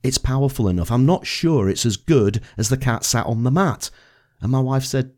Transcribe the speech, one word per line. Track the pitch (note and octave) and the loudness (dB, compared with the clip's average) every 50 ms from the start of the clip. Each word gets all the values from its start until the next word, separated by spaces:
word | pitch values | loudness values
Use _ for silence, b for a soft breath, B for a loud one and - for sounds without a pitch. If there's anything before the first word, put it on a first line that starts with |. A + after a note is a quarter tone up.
it's | - C3 C3 - | -2 -2 -4 -2
powerful | - - C3 C3+ C#3 C3+ C3+ - A2+ F#2+ | -2 0 0 2 0 0 0 0 0 0
enough. | F2+ F2+ E2+ E2+ | 0 0 -2 0
I'm | A#2 B2 C3 | 2 2 4
not | C#3+ F3+ - - | 4 2 0 -2
sure | - - - - E3 D#3+ B2+ G2 F#2+ | -8 -6 -2 0 0 2 2 2 0
it's | F#2+ - - | -2 0 -2
as | A#2+ G2+ | -2 -2
good | - _ - D#3+ C3 G#2 G2+ G#2+ A2 B B B B | -2 _ 2 4 4 4 4 0 -2 B B B B
as | A2+ G#2 | -2 -2
the | C3 | -2
cat | B2+ C3 B2+ A2+ - | 0 0 -2 -2 -2
sat | - - - A#2 - | -2 -2 -2 -2 -2
on | E2 A#2 A2+ A#2+ | -2 -2 0 0
the | B2+ | 2
mat." | C3+ F3 G3 D#3+ A2 - - - b b b b b b b b b b | 2 2 2 0 -2 -4 -10 -14 b b b b b b b b b b
And | - A2 | -2 0
my | C3 C3 | 0 2
wife | C3 B2+ C3+ C3+ C3+ | 2 2 0 -2 -2
said | - - C3+ B2+ C3 _ | 0 -2 -2 -2 -4 _